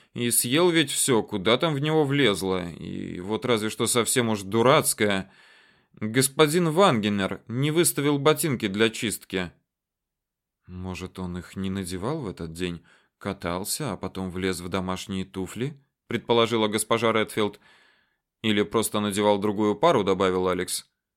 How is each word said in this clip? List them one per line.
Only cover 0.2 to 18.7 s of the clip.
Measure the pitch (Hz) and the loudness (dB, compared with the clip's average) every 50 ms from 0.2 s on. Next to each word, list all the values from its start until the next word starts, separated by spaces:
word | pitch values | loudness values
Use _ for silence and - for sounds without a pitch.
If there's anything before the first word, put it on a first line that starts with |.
| 120 120 | -2 0
съел | 113 - - 120 123 156 175 180 | 0 0 0 2 2 4 4 4
ведь | 170 165 156 139 | 4 2 0 0
всё, | - - - - 131 110 | 0 -2 0 2 2 2
куда | 98 - - 104 90 107 113 131 | 2 0 -4 -2 2 2 2 4
там | - 165 156 | 2 0 0
в | 139 | -2
него | 139 156 156 160 151 | 0 0 2 2 2
влезло. | 135 139 143 143 113 101 95 95 95 92 92 90 87 | 2 2 2 4 4 2 2 0 -2 -2 -2 -2 -6
И | 80 - - 92 95 95 95 90 85 87 | -8 -10 -10 -10 -8 -8 -8 -8 -8 -10
вот | 90 95 107 107 - | -6 -6 -4 -4 0
разве | 123 123 110 104 110 | 0 0 0 0 -2
что | 104 - 120 | -4 -4 -2
совсем | 110 - 123 113 101 - 131 120 113 | 0 0 0 0 0 0 0 0 0
уж | 110 104 | 0 -2
дурацкое. | 98 95 98 113 113 127 143 160 - - - - 113 104 101 95 92 - _ _ _ _ _ _ _ _ _ _ _ _ _ - | -4 -2 0 2 4 4 4 4 2 0 0 0 0 0 0 -2 -4 -8 _ _ _ _ _ _ _ _ _ _ _ _ _ -10
Господин | - 110 110 131 131 135 - 156 156 151 147 180 175 165 | -8 -2 0 0 0 2 2 4 4 4 4 2 2 2
Вангенер | 151 165 202 190 143 113 101 107 104 101 95 92 98 - - - | 4 4 6 6 6 4 2 0 0 0 0 -2 -4 -6 -10 -8
не | 110 123 139 151 | -4 -2 -2 0
выставил | 151 165 170 147 - - 139 143 147 143 | 2 2 2 2 0 0 0 0 0 2
ботинки | 139 151 156 143 - 165 135 110 - 104 | 2 2 2 2 0 -2 -2 -2 -2 -2
для | 95 104 110 113 | 0 2 2 2
чистки». | 113 - - 110 92 - - - - 92 92 85 - _ _ _ _ _ _ _ _ _ _ _ _ _ _ _ _ _ _ _ _ _ _ - | 0 -2 -4 -4 -4 -6 -8 -6 -4 -4 -4 -6 -8 _ _ _ _ _ _ _ _ _ _ _ _ _ _ _ _ _ _ _ _ _ _ -16
«Может, | 90 90 92 92 92 82 90 90 - - | -12 -10 -8 -8 -8 -8 -10 -10 -10 -8
он | 92 90 87 90 | -8 -8 -8 -8
их | 87 - - | -10 -10 -8
не | 101 95 95 | -6 -4 -4
надевал | 95 98 95 85 90 90 87 117 156 165 | -4 -4 -4 -6 -6 -6 -4 -4 -6 -4
в | 139 98 | -6 -8
этот | 82 - 85 82 80 | -8 -8 -10 -10 -6
день, | 82 90 90 85 82 - _ _ _ _ _ _ _ | -6 -4 -4 -4 -8 -12 _ _ _ _ _ _ _
катался, | - 101 95 95 - 90 87 90 98 - - - 156 131 95 | -8 -8 -8 -6 -6 -6 -4 -4 -4 -6 -6 -6 -4 -6 -6
а | - | -6
потом | - 95 - - 95 92 | -8 -10 -8 -6 -8 -6
влез | 82 92 92 95 92 82 | -4 -4 -2 -2 -4 -4
в | 87 90 | -6 -6
домашние | 85 98 92 92 92 90 - - 98 95 95 | -6 -4 -4 -4 -6 -6 -6 -6 -6 -6 -6
туфли?» | 92 - 95 95 87 - 101 120 143 160 - _ _ _ _ _ - | -6 -8 -8 -8 -8 -6 -6 -8 -8 -8 -10 _ _ _ _ _ -6
предположила | 113 117 - - 120 117 117 110 117 113 110 107 | -6 -4 0 2 4 4 4 4 2 2 2 2
госпожа | 104 110 - - 117 117 113 113 | 0 -2 0 0 0 2 2 2
Редфилд. | 110 110 107 - - - 107 104 101 - _ _ _ _ _ _ _ _ _ _ _ _ _ _ _ _ - | 2 2 0 0 0 -2 -2 -2 -2 -6 _ _ _ _ _ _ _ _ _ _ _ _ _ _ _ _ -2
«Или | 110 107 104 | 2 2 2
просто | 104 101 | 2 2